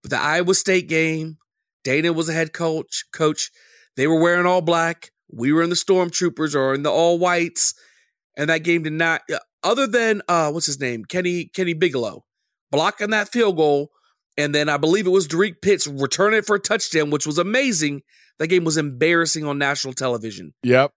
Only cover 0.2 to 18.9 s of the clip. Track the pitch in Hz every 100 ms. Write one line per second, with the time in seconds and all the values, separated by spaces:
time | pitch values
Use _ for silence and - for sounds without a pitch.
0.2 | 147 165 175 185 - 185 160 160 160 160
1.2 | 160 160 _ _ _ _ 131 143 165 160
2.2 | 165 160 160 - 165 156 - - - -
3.2 | 156 147 - _ _ _ _ - 143 160
4.2 | 170 175 180 180 165 165 165 165 - _
5.2 | _ 113 131 160 170 180 - 185 175 -
6.2 | 175 - 156 143 135 139 147 110 170 175
7.2 | 180 175 170 - - - _ _ _ _
8.2 | _ - 147 165 165 170 156 156 165 165
9.2 | - 160 _ _ 180 240 269 240 226 208
10.2 | - 170 151 160 151 135 127 117 104 180
11.2 | 180 175 156 - 180 160 190 131 110 82
12.2 | _ _ _ _ _ 143 175 - 208 220
13.2 | 202 240 220 165 156 143 147 _ _ _
14.2 | _ - 147 147 151 143 156 196 180 190
15.2 | 156 165 208 170 196 196 147 139 139 -
16.2 | 202 220 208 202 - 208 - 160 151 147
17.2 | 151 151 180 247 269 180 151 139 _ _
18.2 | _ _ 160 185 165 156 147